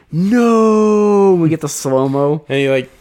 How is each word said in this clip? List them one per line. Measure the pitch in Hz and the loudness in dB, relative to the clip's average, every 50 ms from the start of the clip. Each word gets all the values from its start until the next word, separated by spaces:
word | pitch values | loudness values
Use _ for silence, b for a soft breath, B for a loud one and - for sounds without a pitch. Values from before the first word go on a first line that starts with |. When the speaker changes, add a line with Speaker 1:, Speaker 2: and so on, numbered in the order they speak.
| b b | b b
Speaker 1:
"No!" | - 160 180 202 233 240 240 233 226 220 220 220 214 214 214 214 214 208 208 208 208 202 196 196 185 | -6 -4 -2 0 0 2 2 2 2 2 2 2 2 2 2 2 2 2 2 2 2 2 2 2 2
We | 175 165 160 | 2 2 0
get | 160 156 | -2 -2
the | - 139 | -6 -8
slow-mo. | - - - 139 131 131 135 139 135 139 139 143 147 151 - - | -8 -8 -4 -2 -2 0 0 0 -2 -2 0 -2 -2 -4 -6 -6
Speaker 2:
And | 139 139 | -4 -2
he, | 139 135 | -2 -2
like, | 135 135 123 - - _ | -2 -2 -4 -6 -14 _